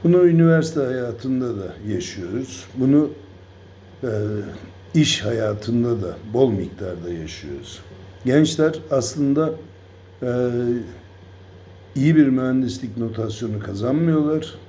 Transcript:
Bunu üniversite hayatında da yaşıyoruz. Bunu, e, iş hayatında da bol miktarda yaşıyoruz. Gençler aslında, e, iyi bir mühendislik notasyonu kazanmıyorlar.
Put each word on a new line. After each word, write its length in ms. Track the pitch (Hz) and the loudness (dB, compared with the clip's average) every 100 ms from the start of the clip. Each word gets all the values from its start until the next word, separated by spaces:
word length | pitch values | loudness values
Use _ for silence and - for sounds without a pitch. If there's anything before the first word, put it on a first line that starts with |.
Bunu 200 | 170 180 | 6 6
üniversite 580 | 175 165 165 165 160 151 | 6 8 6 6 2 -2
hayatında 760 | 131 127 120 107 135 127 123 104 | -2 -2 -4 -6 -4 -2 -2 -4
da 160 | 90 90 104 | -8 -8 -6
yaşıyoruz. 760 | 110 120 101 90 110 131 - - 127 | -4 -6 -8 -6 -6 -8 -12 -14 0
Bunu, 340 | 135 143 147 - - - - - - - - - | 4 4 2 -4 -18 -20 -20 -20 -20 -20 -20 -10
e, 60 | 127 107 104 104 104 101 - - - | -4 -2 -2 -4 -8 -12 -18 -20 -2
iş 320 | 160 151 - 107 | 0 2 0 -2
hayatında 760 | 117 107 104 113 120 120 113 | -2 -2 -2 -2 0 0 -2
da 160 | 90 85 104 | -4 -8 -4
bol 180 | 113 131 | 2 2
miktarda 580 | 101 85 90 95 85 87 85 | 2 -6 -8 -10 -8 -8 -8
yaşıyoruz. 580 | 78 - 73 69 - - - - - - 127 | -10 -12 -12 -12 -14 -18 -18 -20 -20 -6 2
Gençler 480 | 139 151 - 156 160 - | 4 4 2 0 0 -2
aslında, 600 | 135 117 151 143 143 156 160 - - - - - - | -2 -2 -2 0 2 0 -4 -14 -20 -20 -20 -20 -8
e, 80 | 123 123 123 120 120 120 110 - - - - - - - - - - 131 | -4 -2 0 0 -2 -2 -6 -14 -20 -20 -20 -20 -20 -20 -20 -20 -10 0
iyi 200 | 143 160 | 4 6
bir 120 | 139 | 6
mühendislik 720 | 127 127 131 127 - 120 110 | 4 0 0 0 -4 -8 -6
notasyonu 600 | 113 104 110 104 117 107 | -6 -4 -6 -6 -6 -6
kazanmıyorlar. 960 | 101 98 117 147 165 156 151 156 156 - | -6 -4 -2 2 2 2 2 0 -4 -14